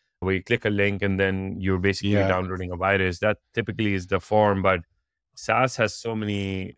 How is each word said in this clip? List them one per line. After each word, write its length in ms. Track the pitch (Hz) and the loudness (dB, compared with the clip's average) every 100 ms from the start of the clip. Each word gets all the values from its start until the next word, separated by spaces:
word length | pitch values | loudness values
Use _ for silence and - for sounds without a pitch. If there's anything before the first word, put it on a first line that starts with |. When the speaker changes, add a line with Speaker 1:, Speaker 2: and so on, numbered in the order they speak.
| _ _ | _ _
Speaker 1:
where 120 | 92 95 | -2 -2
you 60 | |
click 220 | - 120 110 | -2 -2 0
a 40 | |
link 320 | 101 101 98 | 0 0 0
and 160 | 101 95 | -2 2
then 380 | 98 95 95 - | 0 0 -6 -4
you're 180 | 95 92 | -2 2
basically 360 | 98 95 101 | 2 0 0
Speaker 2:
Yeah. 160 | 101 95 | 2 2
Speaker 1:
downloading 420 | 92 92 92 90 | 0 -2 -6 -6
a 60 | 87 | -2
virus. 420 | 95 98 90 87 | 0 2 2 0
That 180 | 107 - _ | -2 -2 _
typically 400 | 113 101 104 104 | -6 -6 -2 0
is 140 | 95 87 | 0 -2
the 120 | 92 | -4
form, 400 | - 107 104 98 | 2 4 4 4
but 160 | 95 92 - _ _ _ _ - | 2 0 -2 _ _ _ _ -12
SaaS 400 | - 117 127 - | -2 2 2 2
has 180 | 107 | -2
so 220 | - 117 110 | 0 -6 -4
many 640 | 104 101 98 95 95 | -2 -2 -4 -4 -8